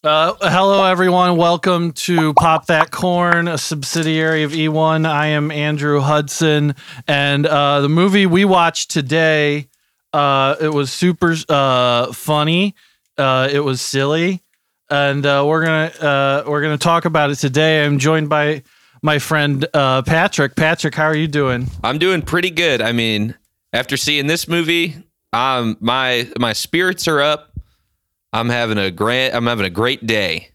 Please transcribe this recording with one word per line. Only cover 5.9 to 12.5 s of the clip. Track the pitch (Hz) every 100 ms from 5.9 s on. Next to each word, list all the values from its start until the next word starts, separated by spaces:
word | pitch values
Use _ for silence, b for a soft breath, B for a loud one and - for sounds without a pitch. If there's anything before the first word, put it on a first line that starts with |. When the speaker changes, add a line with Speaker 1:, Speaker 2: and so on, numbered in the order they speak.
| 147
Speaker 1:
Hudson, | 139 151 147 - 160 151 147 139 B B -
and, | 143 143 143
uh, | 156 151 143 143
the | 143
movie | 165 190 196
we | 190 175 202
watched | 180 165 - -
today, | 165 131 156 160 151 147 147 135 _ _ _ _
uh, | 151 143 135 135 151
it | 156
was | 147 135
super, | - 180 165 175 160 -
uh, | 143 135 127 123 120 127
funny. | - - 151 151